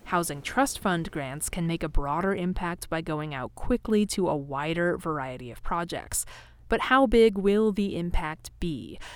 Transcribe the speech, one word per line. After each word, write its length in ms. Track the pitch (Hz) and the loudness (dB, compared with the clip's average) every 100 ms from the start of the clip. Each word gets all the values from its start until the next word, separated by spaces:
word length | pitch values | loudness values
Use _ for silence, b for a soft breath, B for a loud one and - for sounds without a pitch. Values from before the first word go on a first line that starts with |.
Housing 380 | - 180 165 143 | -2 -2 -2 -6
Trust 380 | - - 277 - | -4 0 0 0
Fund 300 | 208 175 160 | -2 0 -2
grants 360 | 156 135 135 - | -6 -6 -6 -6
can 180 | - 165 | -2 -2
make 180 | 165 | -2
a 40 | 160 | 2
broader 460 | 151 143 151 190 | 2 2 0 0
impact 560 | 196 180 185 175 175 - | 0 0 -2 -4 -6 -6
by 100 | 160 | -6
going 320 | 165 151 151 | -2 -4 -4
out 220 | 139 123 | -6 -8
quickly 500 | - - 247 - 214 208 | -4 0 0 2 2 2
to 220 | - 175 | 0 0
a 80 | 156 | 0
wider 640 | 139 135 156 165 175 180 | -2 -4 -2 0 0 0
variety 520 | 170 151 131 127 123 | -2 -4 -6 -8 -12
of 120 | 117 | -8
projects. 640 | - 175 170 151 - - - B B B - | -4 -2 -4 -6 -6 -6 -6 B B B -2
But 120 | 226 | 0
how 260 | - 262 269 | 4 4 6
big 320 | 233 226 196 | 8 6 6
will 340 | 196 208 220 | 2 4 2
the 240 | 202 196 - | 2 -2 -2
impact 540 | 175 175 160 160 - - | 2 2 0 -8 -14 -6
be? 380 | 175 139 85 - B | -4 -4 -8 -12 B